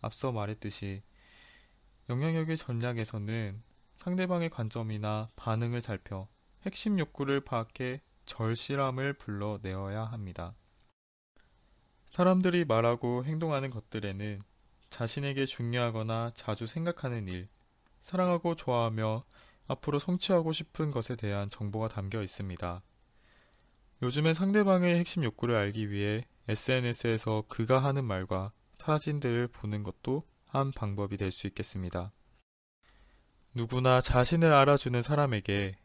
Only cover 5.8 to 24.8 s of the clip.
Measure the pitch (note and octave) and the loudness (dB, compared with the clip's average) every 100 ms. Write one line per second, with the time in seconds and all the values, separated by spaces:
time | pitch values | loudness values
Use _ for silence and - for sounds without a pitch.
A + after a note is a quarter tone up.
5.8 | A#2 G2+ - G2 G2 _ _ _ - - | -4 -8 -6 -10 -10 _ _ _ -8 -4
6.8 | A3 G3+ D3+ - C#3 C#3 C3+ A#2+ A2+ - | 0 2 0 -2 0 0 0 -4 -4 -6
7.8 | B2+ C3 _ _ - - A2+ A#2 - C#3 | -6 -6 _ _ -18 -4 -2 -2 -2 0
8.8 | C3+ B2+ C3+ C#3+ - G2+ G2+ G#2 G2 F#2+ | 0 0 -2 -4 -6 -4 -4 -4 -4 -6
9.8 | G2 G#2 A2 A2+ G2+ - E2+ A2 _ _ | -4 -4 -6 -6 -8 -8 -10 -12 _ _
10.8 | _ _ _ _ _ _ _ _ _ _ | _ _ _ _ _ _ _ _ _ _
11.8 | _ _ _ - F3+ F#3 F#3 F3 D#3+ A2+ | _ _ _ 2 4 6 4 2 4 4
12.8 | A#2 A#2+ A#2+ B2 C3 D#3 E3 C#3+ C3+ A#2+ | 4 2 0 -2 -2 -4 -2 -2 -4 -8
13.8 | - A2+ G#2 F#2+ G#2 G2+ G2+ _ _ _ | -8 -6 -6 -6 -6 -8 -12 _ _ _
14.8 | _ - A#2 - C#3+ C3+ C3+ - A#2+ A#2+ | _ -6 -4 -2 -4 -2 -2 -2 -2 0
15.8 | A#2+ A2+ A2 A2+ A#2 A2 - G#2+ A2+ - | 0 0 -2 -2 -4 -6 -6 -6 -6 -4
16.8 | E3 E3+ C3+ A#2 G2 F2+ F#2+ _ _ _ | -4 -4 -4 -6 -6 -6 -10 _ _ _
17.8 | _ _ - F#3 F3+ F3 E3+ E3 - B2 | _ _ -6 0 2 2 0 -2 0 2
18.8 | A#2 A2 A2 A2 - - - _ - C3+ | 2 0 -2 -2 -6 -20 -20 _ -8 -6
19.8 | - C#3+ - F3+ - F#3 D#3+ D#3+ D#3+ - | -2 -2 0 -2 2 2 2 -4 -6 -4
20.8 | D#3 C#3 A2+ A#2+ G#2 G2+ G2+ - G#2 G#2 | -2 -2 -4 -4 -4 -2 -4 -6 -4 -2
21.8 | A2 - G2 A2 G2 - G2 F2 F2+ F2 | -4 -4 -6 -4 -6 -6 -8 -6 -6 -6
22.8 | - _ _ _ _ _ _ _ _ _ | -12 _ _ _ _ _ _ _ _ _
23.8 | _ _ B2 C#3 D#3 D#3+ F#3+ G#3 G3 F#3 | _ _ -2 2 2 4 4 4 6 6